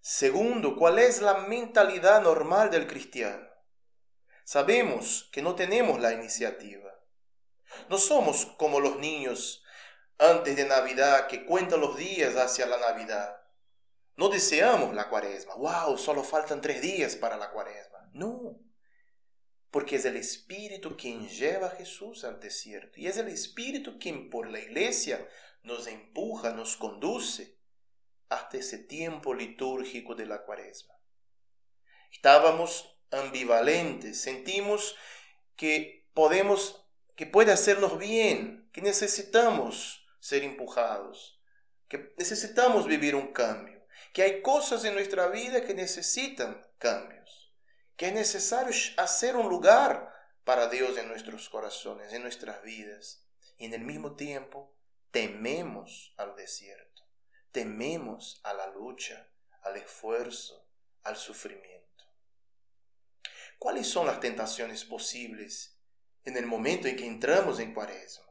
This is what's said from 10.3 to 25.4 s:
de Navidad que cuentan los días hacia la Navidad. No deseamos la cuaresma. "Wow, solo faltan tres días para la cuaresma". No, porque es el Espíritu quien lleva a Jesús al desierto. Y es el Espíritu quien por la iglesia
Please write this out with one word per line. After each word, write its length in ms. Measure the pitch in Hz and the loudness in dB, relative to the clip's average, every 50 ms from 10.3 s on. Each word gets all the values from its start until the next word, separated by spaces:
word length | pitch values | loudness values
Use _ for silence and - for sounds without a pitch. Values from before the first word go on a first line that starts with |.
| 170 165 - 139 139 | 8 8 4 0 0
de 80 | 139 139 | 0 2
Navidad 640 | 139 135 131 127 127 131 127 135 143 139 135 131 | 4 4 4 4 2 2 4 6 6 6 6 4
que 200 | - 127 120 - | 2 -6 -8 -2
cuentan 340 | - 170 185 185 175 170 160 | 0 2 2 2 4 2 2
los 160 | 147 135 - | 2 2 0
días 400 | 127 165 185 196 180 151 127 117 | -4 -6 -4 0 2 2 2 4
hacia 300 | 127 127 117 - - 127 | 2 2 2 2 0 0
la 100 | 120 123 | 0 0
Navidad. 640 | 120 120 117 113 113 110 110 107 104 101 104 - - - _ _ _ _ _ _ _ _ _ _ _ _ _ _ | 0 0 0 -2 -2 -6 -6 -4 -4 -4 -6 -10 -14 -18 _ _ _ _ _ _ _ _ _ _ _ _ _ _
No 120 | - 165 202 | 2 2 2
deseamos 680 | 196 185 - - 160 151 185 240 240 190 131 117 110 | 4 2 2 2 4 6 6 6 6 4 2 0 -2
la 140 | 104 104 - | -4 -4 -2
cuaresma. 460 | 117 104 101 101 98 95 - - - | -2 -2 -2 -2 -8 -10 -12 -14 -10
"Wow, 420 | 113 135 156 170 170 165 151 131 | -6 -4 -2 -2 0 0 0 -2
solo 260 | 123 - - 147 143 | 0 0 -2 -2 -2
faltan 380 | 135 - - 156 151 - 151 143 | -2 0 -2 -2 0 0 -6 -4
tres 220 | 147 151 139 127 | -2 -4 -4 -2
días 340 | 131 175 196 185 147 120 - | -4 -4 -2 -2 -2 -2 -2
para 200 | - - 113 107 | -4 -4 -4 -4
la 140 | 107 104 101 | -4 -10 -8
cuaresma". 600 | - 107 98 101 104 104 101 - 95 98 - 95 | -8 -10 -10 -10 -12 -16 -18 -20 -20 -20 -20 _
No, 480 | 104 127 175 220 247 254 247 220 117 - - _ _ _ _ _ _ _ _ _ _ _ _ _ _ _ _ _ _ _ _ _ | -12 -8 -8 -8 -8 -10 -12 -14 -14 -16 -20 _ _ _ _ _ _ _ _ _ _ _ _ _ _ _ _ _ _ _ _ _
porque 260 | - 147 143 - 147 | -4 -2 -2 0 -2
es 80 | 127 135 | -2 0
el 120 | 131 117 | -2 -4
Espíritu 800 | 117 107 - - - - _ 185 196 214 208 196 190 - 160 151 | -4 -6 -8 -10 -10 -12 _ -14 -14 -12 -12 -14 -10 -10 -10 -12
quien 300 | - - 127 117 113 107 98 | -10 -12 -12 -10 -10 -12 -12
lleva 400 | 117 107 123 151 175 190 190 180 | -6 -2 -2 0 0 0 -4 -4
a 80 | 185 | -6
Jesús 460 | - 180 - - - 202 220 233 - - | -10 -14 -14 -14 -14 -14 -16 -14 -12 -12
al 140 | 120 104 - | -12 -12 -12
desierto. 600 | 107 101 - - - 113 104 98 - - _ - | -14 -12 -12 -12 -12 -12 -16 -16 -16 -18 _ -10
Y 80 | 147 180 | -8 -6
es 80 | 196 | -6
el 120 | 214 226 196 | -4 -6 -6
Espíritu 680 | 175 - - - - - 240 262 269 277 277 247 226 - | -6 -8 -10 -10 -10 -10 -10 -8 -8 -10 -10 -12 -14 -12
quien 320 | - 180 156 135 127 - | -10 -10 -10 -10 -12 -10
por 180 | - 233 226 - | -10 -10 -8 -8
la 120 | 110 123 | -10 -12
iglesia 680 | - 110 113 147 202 240 247 - - 156 123 - - - - - | -12 -8 -4 -4 -2 -2 -2 -4 -2 -4 -4 -6 -8 -14 -20 -20